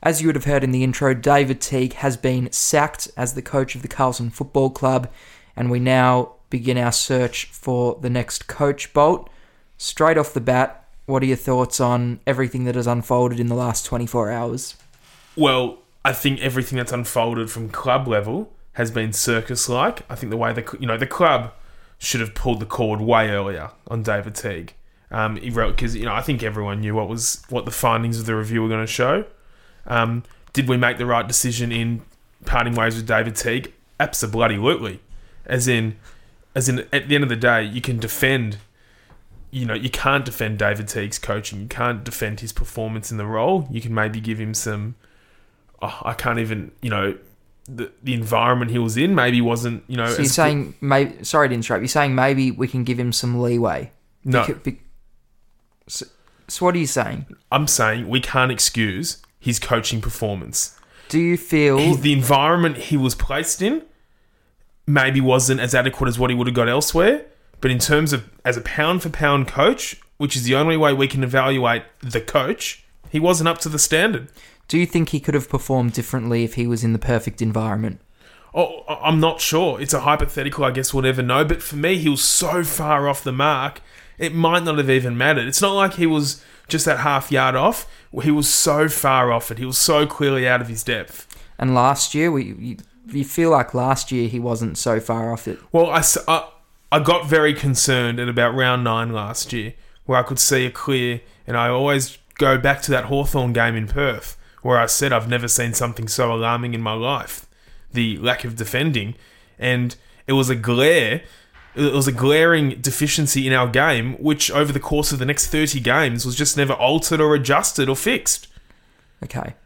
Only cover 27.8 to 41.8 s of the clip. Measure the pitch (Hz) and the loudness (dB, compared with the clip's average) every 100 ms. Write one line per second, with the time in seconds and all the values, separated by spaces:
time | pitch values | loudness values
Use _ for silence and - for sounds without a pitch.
27.8 | 127 117 117 113 113 110 107 113 113 110 | 0 2 0 -4 -2 -4 -2 -2 0 -2
28.8 | 110 - 123 170 214 - - - - - | -4 -2 0 0 -2 -14 -20 -20 -20 -20
29.8 | - 120 113 117 - - - - 127 120 | -4 0 0 -2 -6 -20 -8 -4 0 2
30.8 | 123 123 123 117 117 120 135 117 120 117 | 2 0 0 -2 0 -2 -2 -2 -4 -2
31.8 | 117 117 - _ _ _ - 120 117 117 | -2 -4 -8 _ _ _ -2 0 2 2
32.8 | 113 113 110 110 113 104 120 120 - _ | 0 -2 -2 0 0 -4 -4 -4 -6 _
33.8 | _ _ 147 - 117 113 113 101 113 170 | _ _ -4 -2 -4 0 0 2 0 0
34.8 | 113 95 _ - - - - 127 123 120 | -2 -12 _ -20 -20 -20 -6 -2 0 0
35.8 | 110 107 - - - _ _ - 127 127 | 0 -6 -16 -20 -20 _ _ -4 0 -2
36.8 | - 143 135 147 139 117 120 113 107 113 | -2 -4 0 2 2 0 2 2 0 -6
37.8 | 120 117 110 - - 135 113 104 - _ | -4 -4 -4 0 0 2 -2 -6 -14 _
38.8 | _ _ _ - - - - 135 120 113 | _ _ _ -20 -20 -20 -14 -8 -4 -4
39.8 | 127 - 131 139 127 - 110 104 104 104 | -4 -2 0 0 -2 -6 -6 0 0 -2
40.8 | 104 - 101 - - 107 104 104 104 - | -6 -6 -6 -8 -6 -6 -6 -10 -12 -4